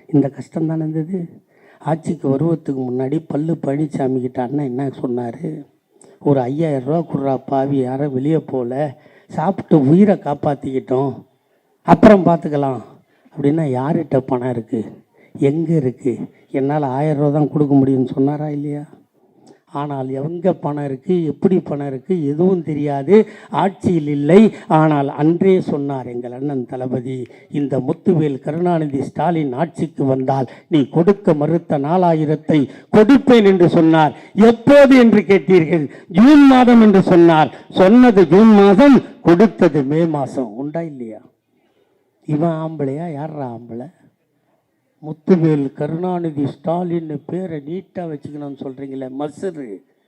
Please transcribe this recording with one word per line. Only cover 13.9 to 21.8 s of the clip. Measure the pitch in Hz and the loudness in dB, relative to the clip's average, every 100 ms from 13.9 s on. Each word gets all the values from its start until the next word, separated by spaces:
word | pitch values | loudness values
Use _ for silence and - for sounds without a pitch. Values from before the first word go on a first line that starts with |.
| 165 147 135 | -4 -2 -4
பணம் | - 123 127 | -2 -4 -4
இருக்குது, | 117 110 113 - - _ _ _ - | -6 -6 -8 -8 -14 _ _ _ -4
எங்கே | 139 156 160 160 | -2 -2 -2 -2
இருக்குது, | 127 117 131 104 123 _ _ | -2 -4 -6 -6 -10 _ _
என்னால் | 135 135 151 | -6 -2 -2
ஆயிரம் | 139 131 156 143 | -4 -4 -2 -2
ரூபா | 147 | 0
தான் | 151 139 | 0 -2
கொடுக்க | 151 143 | 0 2
முடியும்னு | 139 135 131 127 | 2 2 0 -2
சொன்னாரா | - 135 147 151 | -2 -2 -2 -8
இல்லையா? | 147 147 147 147 _ _ _ _ _ _ _ _ | -8 -8 -10 -14 _ _ _ _ _ _ _ _
ஆனால் | 143 147 139 131 | -10 -8 -8 -8
எங்க | 135 151 175 185 | -8 -8 -4 -4
பணம் | - 147 147 | -2 -6 -6
இருக்கு, | 139 131 - 180 | -8 -8 -4 -2
எப்படி | 156 139 190 185 | -2 -2 0 0
பணம் | - 143 | -2 -8